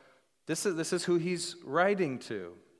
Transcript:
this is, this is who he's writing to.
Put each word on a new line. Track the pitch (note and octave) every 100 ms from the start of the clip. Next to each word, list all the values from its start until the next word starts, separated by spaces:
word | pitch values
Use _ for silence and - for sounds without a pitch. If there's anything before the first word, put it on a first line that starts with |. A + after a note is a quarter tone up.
| - _ _ _
this | - E3 G#3
is, | E3
this | D#3
is | F3
who | - F3
he's | E3+ F3 - -
writing | B2+ D3 F#3+ G3+ D#3+ B2
to. | - G#2+ F2 F2 -